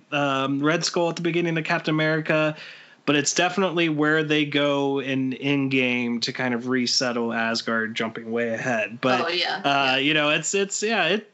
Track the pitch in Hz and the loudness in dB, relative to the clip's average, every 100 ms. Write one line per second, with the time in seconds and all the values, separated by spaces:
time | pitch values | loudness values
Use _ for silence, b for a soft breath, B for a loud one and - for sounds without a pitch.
0 | - 147 143 135 135 139 147 165 160 180 | -6 -2 0 0 0 2 2 2 0 0
1 | 170 160 170 165 170 165 160 175 - 156 | 0 0 -2 0 0 -2 -2 -2 0 2
2 | 156 156 156 156 156 156 B B B B | 2 0 2 2 0 -2 B B B B
3 | - 147 139 - 175 175 190 165 170 151 | 2 2 2 2 0 2 0 2 2 2
4 | 151 156 151 151 147 143 147 143 139 139 | 2 2 2 0 2 2 2 2 0 0
5 | 131 135 131 127 139 139 135 131 127 123 | -2 -2 -2 -2 0 0 2 2 2 0
6 | 120 120 131 123 127 117 127 127 120 - | 0 -2 -4 -2 -2 -2 0 0 0 0
7 | 131 120 117 113 113 113 120 113 110 113 | 0 -2 -2 -2 -2 -2 -2 -2 -2 -4
8 | 113 113 113 117 117 113 131 113 104 120 | -6 -6 -6 -2 -2 -2 -2 -2 -4 -2
9 | 131 123 165 180 165 - 143 139 135 131 | 0 0 0 -2 -2 -2 0 2 2 2
10 | 143 156 147 160 156 196 196 - 208 220 | 2 2 2 0 0 -2 -2 -2 -2 0
11 | 160 208 - | 0 0 -4